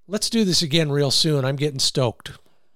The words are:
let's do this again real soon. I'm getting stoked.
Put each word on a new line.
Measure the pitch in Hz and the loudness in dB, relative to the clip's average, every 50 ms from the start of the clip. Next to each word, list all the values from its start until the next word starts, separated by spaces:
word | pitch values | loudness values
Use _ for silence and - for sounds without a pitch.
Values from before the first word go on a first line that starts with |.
| - - | -12 -8
let's | 175 214 - - | -6 -4 -4 0
do | - 226 220 | 0 2 2
this | 185 165 - | 2 2 2
again | - 147 139 170 160 147 | 0 2 2 0 2 2
real | 139 143 143 135 | 0 0 0 2
soon. | - - - 165 151 143 127 | 2 2 2 2 2 0 0
I'm | 131 139 | -2 -2
getting | 143 147 147 135 135 | -2 -2 -4 -2 -2
stoked. | - - - - 131 117 101 - - - - - - - - - - - - | -2 -2 0 0 0 0 -2 -4 -10 -18 -18 -18 -20 -20 -20 -20 -20 -20 -20